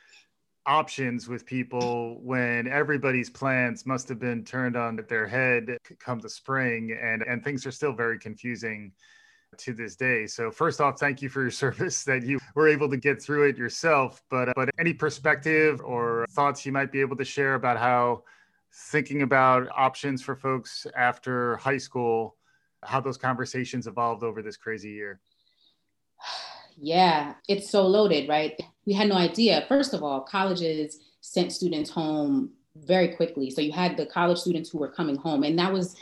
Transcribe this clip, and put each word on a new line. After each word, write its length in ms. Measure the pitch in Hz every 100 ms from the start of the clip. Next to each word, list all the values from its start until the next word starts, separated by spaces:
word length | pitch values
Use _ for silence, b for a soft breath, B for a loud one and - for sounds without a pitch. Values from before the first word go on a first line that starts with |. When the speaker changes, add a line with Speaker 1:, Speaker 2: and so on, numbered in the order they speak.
| b b b _ _ _ 139
Speaker 1:
options 640 | 151 151 - 131 120 117
with 160 | 120
people 760 | - 127 123 123 123 120 117 117
when 460 | 123 127 123 120 120
everybody's 600 | 143 147 143 135 127 113
plans 560 | - 135 127 123 113 131
must 220 | 131 -
have 120 | 117
been 240 | 123 117
turned 320 | 110 131 127 120
on 280 | 117 113 107
their 180 | 113 104
head 520 | 127 131 120 113 120 -
c-, 100 | -
come 240 | - 120
the 80 | 104
spring 680 | - - 135 127 113 113 113
and, 200 | 117 110
and 200 | 113 120
things 240 | 143 135 135
are 60 |
still 200 | 131 151
very 280 | 117 117 113
confusing 720 | 110 104 123 113 113 107 101 - b b b b b -
to 140 | -
this 240 | 113 113 -
day? 320 | 127 120 107
So 240 | - 113
first 280 | 110 160 143
off, 200 | 143 131
thank 200 | 143 139
you 80 | 139
for 140 | 139
your 80 | 123
<laughs> 140 | -
service 400 | 135 101 180 -
that 180 | - 131
you 160 | 120 135 -
were 140 | 143 156
able 200 | 151 147
to 80 | 131
get 240 | 143 135
through 280 | - 147 143
it 100 | 117
yourself, 640 | 120 - 165 147 127 - _
but, 180 | 127 123
uh, 40 |
but 160 | 127 127 151
any 160 | 170
perspective 880 | 147 156 - 151 143 151 156 156 135
or 400 | 127 120 117 117 117
thoughts 340 | - 143 139
you 60 | 139
might 220 | 135 135
be 80 | 135
able 160 | 135 135
to 80 |
share 300 | 135 - 139
about 240 | 131 123 113
how 440 | 123 123 123 117 b b b b b
thinking 500 | - - 151 - 143
about 440 | 135 135 131 127 127 -
options 460 | 131 - 143 131
for 140 | - 131
folks 500 | 135 131 - - - 127
after 600 | 123 123 127 123 120 110
high 220 | 135 135
school, 580 | 131 127 120 113 110 - _ _ _ _
how 180 | 104 131
those 160 | 131 127
conversations 680 | 131 123 131 131 123 127 113
evolved 360 | 104 120 110
over 200 | 113 107
this 140 | 107 101
crazy 340 | 113 110 104
year? 280 | 104 101 95 _ _ _ _ _ _ _ _ _ _
Speaker 2:
<sighs> 200 | B B B B B -
Yeah, 580 | 147 170 180 156 143 - -
it's 220 | 202 -
so 160 | 208 190
loaded, 420 | 208 208 156 139
right? 320 | 151 156 - - _
We 100 | -
had 140 | 196 208
no 60 |
idea. 500 | 190 170 190 226 156 -
First 260 | 277 269
of 80 | 180
all, 200 | 147 135
colleges 760 | - 196 190 180 165 156 151 - b b
sent 320 | - 185 180
students 360 | - 175 156 143
home 600 | 170 156 156 147 135 135 - _
very 400 | 156 147 185 175
quickly. 340 | - 165 139 131
So 100 | 143
you 100 | 151
had 260 | 170 180 -
the 100 | 147
college 320 | 180 175 175
students 320 | 180 165 160
who 80 | 156
were 100 | 139
coming 260 | - 160
home, 300 | 139 165 143
and 120 | 147 165
that 160 | 185
was, 220 | 190 180 B